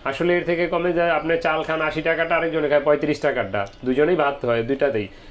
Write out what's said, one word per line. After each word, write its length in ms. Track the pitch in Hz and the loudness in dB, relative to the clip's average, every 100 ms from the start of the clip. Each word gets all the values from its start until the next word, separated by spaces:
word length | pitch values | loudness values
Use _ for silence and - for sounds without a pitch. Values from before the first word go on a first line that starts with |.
আসলে 320 | 139 135 170 175 | -6 -2 0 0
এর 80 | |
থেকে 220 | 165 170 175 | 0 -2 0
কমে 260 | 175 180 | 0 0
যায় 180 | 170 170 | 0 0
আপনার 260 | 156 160 165 | 0 0 0
চাল 260 | 165 156 | 0 -2
খান 180 | 156 160 | -2 -2
আশি 220 | 156 156 | -2 -2
টাকাটা, 340 | 160 160 165 165 | -2 0 0 0
আরেকজনে 320 | 165 160 147 | 0 0 2
খায় 120 | 147 | 2
পঁয়ত্রিশ 400 | 147 147 151 143 | 4 2 2 0
টাকারটা, 460 | 147 123 98 101 98 - | 0 -2 -2 -4 -4 -6
দুজনেই 320 | 127 131 151 175 | -2 2 2 2
ভাত 280 | 143 - | 0 0
হয় 180 | 120 117 | 0 0
দুইটাতেই, 460 | 120 139 143 110 98 - - | 0 0 0 0 -6 -10 -20